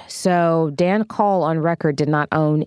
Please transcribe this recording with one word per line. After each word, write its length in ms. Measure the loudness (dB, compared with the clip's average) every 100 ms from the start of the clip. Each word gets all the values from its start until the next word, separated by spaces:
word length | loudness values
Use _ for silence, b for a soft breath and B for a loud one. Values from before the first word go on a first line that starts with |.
| -16
So 640 | -6 0 2 2 2 -2
Dan 300 | 0 0 0
Call 380 | -2 -2 0 2
on 160 | 0 0
record 380 | -2 0 -2 0
did 120 | 0
not 200 | 0 0
own 320 | 0 0 0